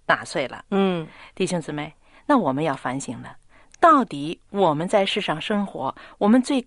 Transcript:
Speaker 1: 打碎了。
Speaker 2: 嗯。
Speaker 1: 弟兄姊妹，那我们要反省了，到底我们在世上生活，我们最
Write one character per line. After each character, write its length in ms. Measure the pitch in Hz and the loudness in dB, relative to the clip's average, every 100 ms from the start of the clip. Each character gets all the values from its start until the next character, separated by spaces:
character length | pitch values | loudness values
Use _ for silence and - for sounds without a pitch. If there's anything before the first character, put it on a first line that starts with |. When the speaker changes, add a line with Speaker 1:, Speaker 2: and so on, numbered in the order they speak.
Speaker 1:
打 180 | - 156 | -2 -2
碎 240 | - 160 123 | -2 -6 -6
了。 140 | - - | -8 -4
Speaker 2:
嗯。 380 | 196 190 175 156 - - | 0 0 0 -6 -14 -12
Speaker 1:
弟 120 | - 185 | -4 -2
兄 120 | 175 | -2
姊 140 | 151 | -4
妹， 180 | 147 151 - _ - - | -8 -10 -14 _ -8 0
那 100 | 277 | 2
我 160 | 156 | 2
们 100 | 131 | 0
要 140 | 156 131 | 0 -2
反 240 | 135 135 | -4 -6
省 180 | 139 120 | -8 -12
了， 120 | 123 - _ - _ - | -12 -18 _ -20 _ 2
到 240 | 339 294 | 4 6
底 340 | 233 285 285 - _ | 2 -6 -8 -10 _
我 240 | 202 180 | 0 2
们 120 | 147 180 | 0 0
在 200 | 208 196 | 0 2
世 120 | 208 | -2
上 220 | 185 156 | -4 -4
生 240 | - 208 | -2 -4
活， 300 | 196 - 131 - - - | -4 -6 -8 -8 -12 0
我 100 | 208 | 4
们 140 | 254 | 4
最 180 | 247 269 | 4 -2